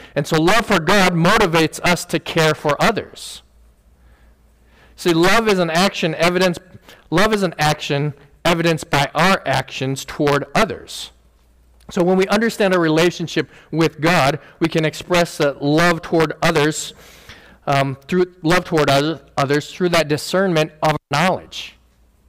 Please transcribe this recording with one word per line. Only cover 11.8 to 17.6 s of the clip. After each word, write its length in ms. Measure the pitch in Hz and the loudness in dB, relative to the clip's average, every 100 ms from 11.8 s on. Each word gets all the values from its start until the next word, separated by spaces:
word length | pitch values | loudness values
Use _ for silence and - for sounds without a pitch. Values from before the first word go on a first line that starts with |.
| - | -8
So 140 | - | -2
when 140 | 175 190 | 2 2
we 100 | 190 | 2
understand 460 | 208 226 - 202 | 0 0 0 0
our 60 | 185 | 2
relationship 720 | 165 156 175 - 165 - 143 - - | 2 2 2 0 -4 -6 -6 -12 -8
with 300 | 151 160 147 | 0 0 0
God, 380 | 151 175 135 147 - - | 0 2 2 -2 -10 -6
we 80 | 160 | -2
can 180 | 165 156 | 0 -2
express 520 | - - 175 170 - | -4 -2 0 0 0
that 260 | 147 135 | -2 0
love 380 | 143 151 175 165 | 0 2 2 0
toward 320 | - 170 156 - | -2 0 0 0
others, 520 | 165 160 151 156 - - - - - - - - | 0 2 0 -2 -10 -16 -20 -20 -20 -20 -20 -10